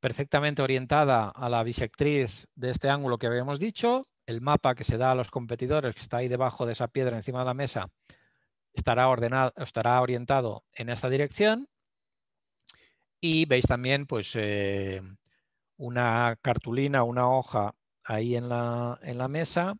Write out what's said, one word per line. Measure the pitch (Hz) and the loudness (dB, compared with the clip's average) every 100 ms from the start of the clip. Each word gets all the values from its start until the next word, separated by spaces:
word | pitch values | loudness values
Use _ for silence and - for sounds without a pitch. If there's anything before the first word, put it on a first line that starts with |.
perfectamente | 131 - 143 147 147 147 | -2 -4 0 2 2 0
orientada | 135 131 127 147 143 123 104 | 2 0 2 4 6 4 2
a | - 127 | -4 -2
la | 120 | 0
bisectriz | 113 117 113 - 147 147 123 - - | 0 -2 -6 0 2 2 0 -4 -20
de | - 127 | -8 -6
este | 120 139 | -2 0
ángulo | 143 139 120 | 0 0 0
que | 120 | 0
habíamos | 120 127 143 | -2 -2 -4
dicho, | 208 - 233 254 269 _ - | -4 0 0 0 -2 _ -10
el | 117 | -6
mapa | 131 147 131 | 0 2 2
que | 123 | 0
se | - 117 | -2 0
da | 127 | 2
a | |
los | 127 123 | 2 -2
competidores, | 135 117 117 127 151 135 | -6 -6 -6 -2 0 -2
que | 107 | -6
está | - 120 | -6 -4
ahí | 127 | -2
debajo | 123 127 - 120 | 0 -2 -2 -6
de | |
esa | 113 120 | -4 -4
piedra | 139 127 117 | -2 -2 -2
encima | 107 127 | -6 -4
de | 127 | -4
la | |
mesa, | 127 139 - 90 _ _ - _ _ _ _ _ | -4 -4 -6 -8 _ _ -20 _ _ _ _ _
estará | - - 120 131 | -4 0 4 4
ordenado, | 123 117 131 131 - | 4 2 2 0 -2
estará | - - 113 123 | -8 0 4 4
orientado | 127 123 120 139 120 107 _ | 4 -2 2 2 2 -6 _
en | - 120 | -10 -8
esta | 120 131 | -4 -2
dirección. | 135 147 - 208 226 277 _ _ _ _ _ _ _ _ _ - - _ _ _ _ | 0 -2 2 2 2 -6 _ _ _ _ _ _ _ _ _ -20 -20 _ _ _ _
Y | 170 160 160 | 0 2 4
veis | 127 - | 4 4
también, | 123 127 139 143 | 0 0 -2 0
pues, | 117 101 | -4 -4
eh, | 120 104 104 98 98 98 95 95 98 _ _ _ _ _ _ | -4 -2 0 0 -2 -4 -6 -10 -18 _ _ _ _ _ _
una | 123 120 120 113 120 113 | -4 0 2 2 2 0
cartulina, | - 120 - 120 139 135 | -2 -2 -2 -2 2 2
una | 120 123 123 | 2 2 2
hoja | 131 127 117 104 - _ _ | 2 0 -2 -2 -6 _ _
ahí | - 110 117 120 | -6 -4 0 -2
en | 123 | -2
la, | 120 120 120 120 123 | -2 -2 -4 -4 -6
en | - 123 | -10 -6
la | 131 | -4
mesa | 147 165 - 180 | -4 -2 -2 -2